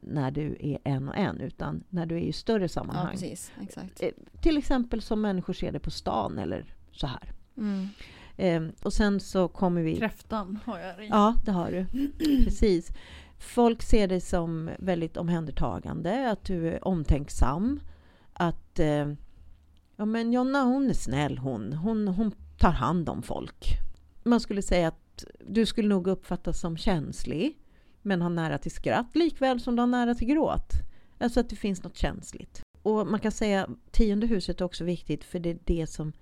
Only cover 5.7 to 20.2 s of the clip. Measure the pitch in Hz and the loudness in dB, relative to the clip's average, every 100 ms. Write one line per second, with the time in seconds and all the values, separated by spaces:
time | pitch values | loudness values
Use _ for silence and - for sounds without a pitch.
5.7 | - 160 - 185 220 202 - 85 95 - | -4 -6 -6 -4 -2 -2 -4 -4 -6 -8
6.7 | - - - 135 - - - - - 208 | -18 -20 -8 -6 -6 -10 -14 -14 -8 -4
7.7 | 196 196 - - - - - 190 165 160 | -4 -6 -10 -20 -20 -18 -2 0 0 -2
8.7 | - 202 - 208 196 - 190 175 - 185 | -6 -2 2 4 2 0 0 0 2 0
9.7 | 175 160 170 220 - - 220 185 208 - | 2 0 0 -2 -6 -8 -8 -6 -8 -8
10.7 | 180 185 180 214 214 208 240 220 180 170 | -10 -10 -12 0 4 6 6 4 0 0
11.7 | 175 185 254 285 - 311 269 220 208 220 | -2 -2 -2 -4 -2 2 6 6 6 4
12.7 | 170 - - - - - - - - 233 | 4 0 -10 -10 -18 -20 -18 -4 4 4
13.7 | 233 - 226 190 180 - 180 165 160 165 | 4 8 8 8 0 0 -2 0 -4 -6
14.7 | - 185 175 160 - 170 170 156 - 127 | -6 -2 -2 -2 -4 0 0 -2 0 0
15.7 | 90 - 160 165 247 254 196 - 175 165 | 0 -6 -4 -2 0 0 -2 -2 -2 -2
16.7 | - - 175 143 143 147 - 127 156 233 | -2 -2 -2 4 2 2 2 2 4 -2
17.7 | 285 - - - - - - 175 - - | -2 -8 -16 -20 -20 -18 -2 -2 -2 -6
18.7 | - 156 147 147 147 - - - - - | 0 2 2 -2 -6 -14 -20 -20 -20 -20
19.7 | - _ - 214 226 | -20 _ -6 -2 0